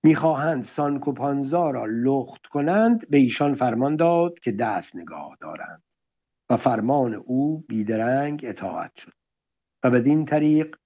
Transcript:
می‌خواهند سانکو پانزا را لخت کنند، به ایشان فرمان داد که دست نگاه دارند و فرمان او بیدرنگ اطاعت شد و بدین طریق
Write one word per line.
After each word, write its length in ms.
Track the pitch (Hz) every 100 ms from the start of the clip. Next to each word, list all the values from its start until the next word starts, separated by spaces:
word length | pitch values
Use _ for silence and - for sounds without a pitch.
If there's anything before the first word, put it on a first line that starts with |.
می‌خواهند 600 | 160 156 160 147 156 147
سانکو 480 | - - 147 143 143
پانزا 580 | 131 139 139 135 165 165
را 160 | 127 110
لخت 580 | 113 123 135 127 - -
کنند، 640 | 147 147 196 226 226 -
به 100 | 143
ایشان 360 | 127 - 143
فرمان 420 | 139 127 117 139 156
داد 420 | 165 170 170 170
که 140 | -
دست 440 | 104 113 104 - 92
نگاه 400 | 82 76 73 82
دارند 420 | 76 78 80 85 _ _ _ _ _ _ _
و 60 | 120
فرمان 580 | 135 113 110 143 123
او 500 | 104 - 127 147 160 160
بیدرنگ 720 | 113 107 110 117 135 147 147
اطاعت 520 | 123 95 95 82 82 -
شد 160 | - _ _ _ _ _ _ _
و 80 | 127
بدین 340 | 123 127 156
طریق 520 | 147 147 151 151 156 -